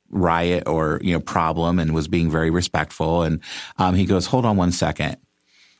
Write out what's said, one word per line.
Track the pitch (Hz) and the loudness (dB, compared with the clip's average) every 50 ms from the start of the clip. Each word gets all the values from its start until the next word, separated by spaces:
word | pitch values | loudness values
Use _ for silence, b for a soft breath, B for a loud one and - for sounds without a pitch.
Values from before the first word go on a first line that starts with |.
| _ - | _ -8
riot | - 98 92 85 82 85 85 87 90 87 - - | -2 0 2 2 2 2 2 0 0 0 0 -2
or, | 80 80 78 76 82 - | -2 0 0 0 -2 -2
you | - 92 85 | 0 0 0
know, | 80 | 0
problem, | 76 - - 90 82 80 80 82 82 85 87 90 | -2 -2 -2 0 0 0 0 0 0 0 2 0
and | 80 78 78 | 0 0 0
was | 80 73 78 | -2 -2 0
being | 87 85 82 80 | 0 0 0 2
very | 76 80 80 80 | 0 0 0 2
respectful. | 82 87 87 - - 80 76 - - - 80 80 82 87 85 | 0 0 0 -2 -2 -4 -4 -4 -4 -4 -2 0 0 0 2
And, | 80 78 76 B B B B B B B B | 0 0 -2 B B B B B B B B
um, | 95 92 92 | 0 2 2
he | 95 98 | 2 2
goes, | 87 98 90 87 - | 2 2 2 0 0
"Hold | - 127 120 | 0 0 2
on | 117 104 | 2 2
one | 95 90 87 | 2 2 2
second." | 87 - - 78 76 - 76 73 65 - _ _ _ _ b b b b b b b b | 2 0 0 -2 -2 -2 -4 -6 -6 -8 _ _ _ _ b b b b b b b b